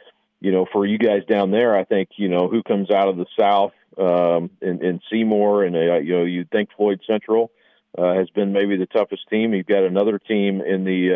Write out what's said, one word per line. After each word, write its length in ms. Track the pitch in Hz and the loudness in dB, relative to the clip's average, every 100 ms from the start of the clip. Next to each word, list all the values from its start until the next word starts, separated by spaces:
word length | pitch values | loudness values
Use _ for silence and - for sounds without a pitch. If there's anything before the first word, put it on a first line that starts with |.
| - _ _ _ | -20 _ _ _
you 100 | 98 | -2
know, 140 | 92 90 | 0 0
for 140 | 104 | -2
you 120 | 101 107 | 0 0
guys 260 | 110 101 92 | 0 0 0
down 220 | 104 95 | 0 2
there, 260 | 107 120 101 | 2 2 2
I 60 | |
think, 260 | 90 101 92 - | 0 -2 -2 -4
you 100 | 98 | -2
know, 180 | 87 90 | 0 0
who 140 | 113 | -2
comes 300 | - 104 98 | -2 -2 0
out 160 | 101 98 | 0 0
of 100 | 90 | -2
the 80 | 92 - | -4 0
South, 320 | 101 101 98 - _ - | 2 2 0 -4 _ -2
um, 540 | 92 87 87 85 87 - | 0 2 2 0 -2 -6
in, 220 | 92 87 | -6 -2
in 160 | 90 87 - | -4 -4 -4
Seymour, 520 | 113 110 104 104 104 | -2 0 2 2 2
and, 120 | 92 | 0
uh, 220 | 85 85 87 | 0 0 0
you 180 | 76 | 0
know, 80 | 87 | -2
you'd 280 | 87 87 87 | 0 -4 -4
think 180 | 107 104 - | -4 -4 -2
Floyd 220 | 104 95 - | -2 -2 -4
Central, 440 | 107 - 113 113 _ _ _ _ - | -4 0 -2 -2 _ _ _ _ -2
uh, 160 | 90 | 0
has 160 | 95 90 | 0 -2
been 240 | 104 98 | -4 -2
maybe 240 | 98 101 95 | 0 0 -2
the 80 | |
toughest 380 | 92 113 101 98 - | -2 -2 -2 -6 -4
team. 280 | 107 113 | -2 0
You've 100 | 98 | -2
got 180 | 90 98 | 0 0
another 360 | 95 95 110 101 | 2 2 0 -2
team 420 | - 107 101 95 | -2 0 0 -2
in 220 | - 95 | -2 -2
the, 300 | 92 92 90 | -2 0 2